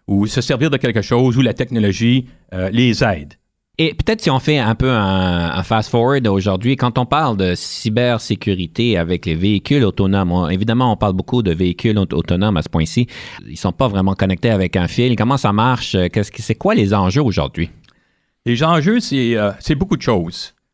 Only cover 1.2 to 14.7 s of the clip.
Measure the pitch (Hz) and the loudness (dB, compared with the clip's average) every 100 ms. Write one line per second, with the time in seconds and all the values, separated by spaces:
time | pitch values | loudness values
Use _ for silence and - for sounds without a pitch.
1.2 | 127 127 120 - 127 113 104 101 117 127 | 4 2 2 0 -2 0 0 2 2 2
2.2 | 123 - - 92 92 113 123 104 120 87 | -2 -14 -12 -6 -2 2 2 2 0 -2
3.2 | 73 - _ _ _ - 160 - - 147 | -8 -20 _ _ _ -4 -4 -2 -2 0
4.2 | 165 135 - 151 110 113 131 117 98 95 | 0 0 2 0 0 0 0 2 2 0
5.2 | 92 87 85 80 - 113 - 120 123 139 | 0 0 -2 -4 -2 -2 0 0 2 2
6.2 | 113 98 98 95 117 135 123 127 123 151 | 2 0 0 0 0 0 0 -2 0 0
7.2 | 147 101 92 87 - - 113 110 123 117 | 0 0 0 -2 -6 -6 -2 0 0 0
8.2 | - 95 107 95 85 - 120 92 82 90 | -2 -4 -2 -2 -4 -2 0 2 0 -2
9.2 | 85 80 101 101 - 143 101 - 95 98 | -2 0 2 0 2 2 2 2 2 2
10.2 | 90 90 82 92 110 117 127 104 104 92 | 2 0 0 0 0 2 2 2 0 -2
11.2 | - 123 101 82 92 85 113 107 92 76 | -2 -2 0 0 0 0 0 0 0 -2
12.2 | - 90 107 85 - 82 80 120 120 - | -2 0 0 0 -2 -2 0 0 -2 -6
13.2 | - - 50 82 92 - 127 98 95 95 | -18 -18 -16 -6 -6 -2 0 2 0 0
14.2 | 95 90 117 101 90 | -2 0 0 0 0